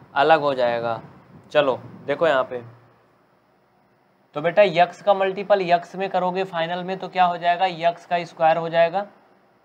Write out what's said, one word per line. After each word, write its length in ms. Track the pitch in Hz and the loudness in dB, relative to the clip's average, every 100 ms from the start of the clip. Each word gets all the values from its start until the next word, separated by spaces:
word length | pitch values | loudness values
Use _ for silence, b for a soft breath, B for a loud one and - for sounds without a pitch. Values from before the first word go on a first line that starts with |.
| - | -6
अलग 260 | 143 147 160 | 0 4 4
हो 140 | 143 | 2
जाएगा। 460 | 127 120 117 117 113 - - _ - - | 0 0 -2 -4 -6 -10 -20 _ -20 -2
चलो 260 | 151 139 117 - - 139 | 0 2 -2 -8 -10 -8
देखो 200 | 143 165 | -2 0
यहाँ 180 | 135 | 0
पे, 180 | 127 123 117 - _ _ _ _ _ _ _ _ _ _ _ _ _ _ _ 147 | -2 -8 -14 -20 _ _ _ _ _ _ _ _ _ _ _ _ _ _ _ -6
तो 40 | |
बेटा 200 | 165 170 | 0 4
यक्स 380 | 202 170 175 - | 4 4 2 2
का 120 | 202 | 0
multiple 480 | 190 190 190 185 202 | 2 0 -2 0 0
यक्स 320 | 170 175 - 185 | 2 0 -2 -8
में 120 | 190 | -4
करोगे 340 | 180 180 180 185 | -2 -2 -4 -6
final 380 | 170 165 180 | -6 -6 -6
में 120 | 180 190 | -8 -8
तो 100 | 180 | -4
क्या 160 | 185 | 0
हो 120 | 180 175 | 0 0
जाएगा, 300 | 175 175 185 | -2 0 -2
यक्स 380 | 165 170 170 - | 0 -4 -4 -4
का 160 | 175 | -6
square 320 | 165 - 160 165 | -4 0 2 2
हो 120 | 165 | 0
जाएगा, 380 | 165 170 190 202 _ _ _ _ _ | 0 0 -2 -8 _ _ _ _ _